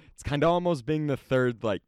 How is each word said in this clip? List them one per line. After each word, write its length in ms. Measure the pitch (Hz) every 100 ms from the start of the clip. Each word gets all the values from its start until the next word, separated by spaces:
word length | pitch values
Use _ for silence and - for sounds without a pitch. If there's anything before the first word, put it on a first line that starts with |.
| -
it's 100 | -
kinda 240 | - 143 165
almost 380 | 175 175 151
being 220 | 117 156 151
the 100 | 135
third, 460 | - 131 127 113
like, 180 | 113 110